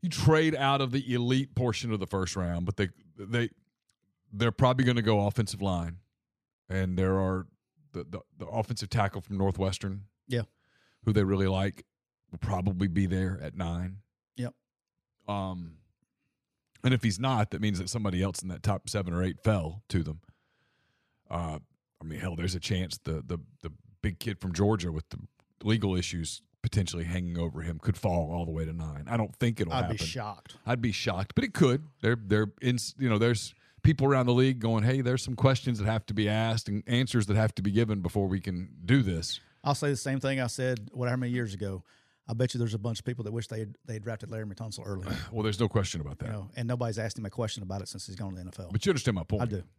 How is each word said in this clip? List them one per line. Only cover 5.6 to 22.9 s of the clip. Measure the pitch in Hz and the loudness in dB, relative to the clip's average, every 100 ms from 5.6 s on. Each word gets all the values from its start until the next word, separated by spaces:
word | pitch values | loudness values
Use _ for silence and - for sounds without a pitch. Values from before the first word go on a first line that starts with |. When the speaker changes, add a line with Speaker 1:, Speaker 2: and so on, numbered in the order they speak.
Speaker 1:
line. | 98 90 85 87 _ _ _ _ _ _ _ | -2 0 -2 -8 _ _ _ _ _ _ _
And | 92 92 92 | -2 0 2
there | 92 95 | 2 2
are | 95 95 90 _ _ _ _ | 2 0 -4 _ _ _ _
the, | 87 | -12
the, | 73 90 - _ | -10 -12 -14 _
the | 85 | -6
offensive | 113 107 120 101 | -4 -2 -4 -2
tackle | 120 98 101 | 0 0 -2
from | - 98 | -6 0
Northwestern, | 98 92 95 98 101 98 101 _ _ | 0 2 -2 -2 -6 -8 -12 _ _
Speaker 2:
Yeah. | 123 113 _ _ _ _ _ | -6 -6 _ _ _ _ _
Speaker 1:
who | - | 0
they | 104 | 2
really | 95 98 95 | 4 2 2
like, | 95 98 90 - _ _ _ _ | 2 -2 -4 -20 _ _ _ _
will | 87 | -8
probably | - 95 92 90 98 | -4 0 0 0 0
be | 85 95 | 2 2
there | 92 92 95 | 0 -2 -4
at | 76 - | -8 -6
nine. | 85 85 90 98 _ _ _ - | -4 -4 -6 -10 _ _ _ -8
Speaker 2:
Yep. | 123 - _ _ _ _ _ _ - | -8 -10 _ _ _ _ _ _ -6
Speaker 1:
Um, | 101 95 90 85 78 _ _ _ _ _ _ _ _ _ _ | -4 -4 -6 -10 -16 _ _ _ _ _ _ _ _ _ _
and | 127 | 2
if | 127 | 4
he's | 113 95 | 2 0
not, | 131 123 104 | 0 2 0
that | 85 | 0
means | 107 92 | -2 -2
that | 92 | -4
somebody | 120 104 90 | -2 -2 0
else | 95 90 | 0 -2
in | 92 | -8
that | 87 | -4
top | - 98 - | -2 -2 -2
seven | 104 90 | -4 -2
or | 87 | 0
eight | 92 - | 0 0
fell | - 104 80 92 _ | 2 2 0 -6 _
to | 92 | -2
them. | 78 76 _ _ _ _ _ _ _ _ _ _ _ | -2 -8 _ _ _ _ _ _ _ _ _ _ _
Uh, | 85 82 78 - _ _ _ | -6 -4 -8 -12 _ _ _
I | |
mean, | 80 76 | -12 -6
hell, | 87 82 | -6 -2
there's | 90 | -2
a | 90 | -4
chance | - 92 90 | -2 -2 -2